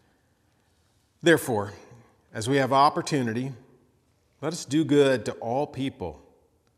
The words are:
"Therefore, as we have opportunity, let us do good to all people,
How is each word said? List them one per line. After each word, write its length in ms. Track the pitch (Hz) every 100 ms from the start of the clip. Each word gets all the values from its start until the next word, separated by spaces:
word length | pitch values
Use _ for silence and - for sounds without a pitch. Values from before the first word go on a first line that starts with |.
| _ _ _ _ _ _ _ _ _ _ _ _
"Therefore, 520 | 165 156 - 107 101 98 - - - _ _
as 160 | 113 107
we 80 | 139
have 160 | 127
opportunity, 800 | 135 147 151 - 143 120 113 135 123 - _ _ _ _ _ _ -
let 100 | 147
us 140 | 170 -
do 180 | 147
good 400 | 143 147 135 127 120
to 60 |
all 320 | - 113 127 143
people, 560 | 127 135 - 87 78 - _ _ _ _